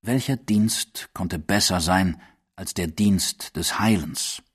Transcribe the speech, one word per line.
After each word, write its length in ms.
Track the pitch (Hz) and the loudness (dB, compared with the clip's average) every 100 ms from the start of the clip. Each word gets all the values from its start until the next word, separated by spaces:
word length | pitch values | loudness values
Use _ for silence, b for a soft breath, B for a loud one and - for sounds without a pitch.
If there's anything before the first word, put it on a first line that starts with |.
Welcher 340 | 107 131 - 135 | 0 -2 0 -4
Dienst 720 | - 104 110 - - - - | 2 2 2 0 -6 -10 -14
konnte 240 | - 87 80 | -6 -6 -4
besser 420 | 78 101 - 90 | 0 0 2 0
sein 400 | 80 92 92 80 B B _ - | 2 4 2 -2 B B _ -14
als 180 | 92 | -8
der 140 | - 85 | -4 -4
Dienst 680 | 80 104 95 - - - - | 2 2 4 0 -6 -10 -6
des 220 | 85 - | -4 0
Heilens? 640 | 107 101 78 69 - - _ | 2 2 0 -6 -8 -10 _